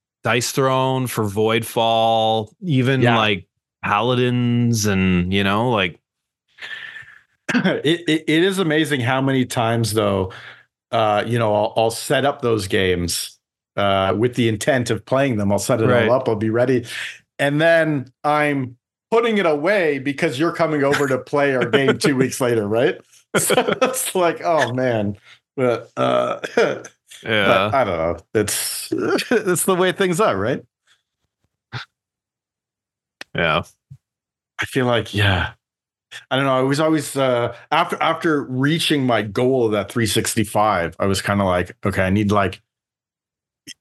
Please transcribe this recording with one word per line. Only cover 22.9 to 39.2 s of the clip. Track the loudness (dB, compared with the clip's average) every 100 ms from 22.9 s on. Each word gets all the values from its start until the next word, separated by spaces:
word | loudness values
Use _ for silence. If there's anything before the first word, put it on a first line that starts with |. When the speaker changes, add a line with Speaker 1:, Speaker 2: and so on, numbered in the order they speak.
| -2
Speaker 2:
<laughs> | -12 _ _ -2
So | 0 0 0 0
it's | -2 -2 -4 0
like, | 0 0
oh, | 0 0 0
man. | 0 0 0 -2 -6 -14 -20 _ -2
But, | 0 -2 -4 -4
uh, | 0 0 0 -4 -4 0
<laughs> | 0 -2 -10 _ -20 -12
Speaker 1:
Yeah. | -2 0 4 4 2
Speaker 2:
but | 0
I |
don't | 0 0
know. | -2 -4 -4
It's, | -2 -2 -4 -6 -10 -6
<laughs> | -4 -2 -2 0
it's | 0 0 0 0
the | 2
way | 2
things | 2 0 2
are, | 0 0
right? | -4 -4 -8 _ _ _ _ _ _ _ _ _ _ -16 -16 _ _ _ _ _ _ _ _ _ _ _ _ -20 -10 -2
Speaker 1:
Yeah. | 0 0 -4 _ -20 -20 _ _ _ _ _ -12
Speaker 2:
I | -6
feel | -2 0
like, | 0 0
yeah. | 0 0 0 -4 -10 _ _ _ _ _ -16 -4
I | -2
don't | 0
know. | 0
I |
was | 0 0
always, | 2 0 -2 -2
uh, | 0 0 -2 -6 -2
after, | 0 0 -2
after | -2 0 0 0
reaching | -2 -2 0 0 0 0 2
my | 0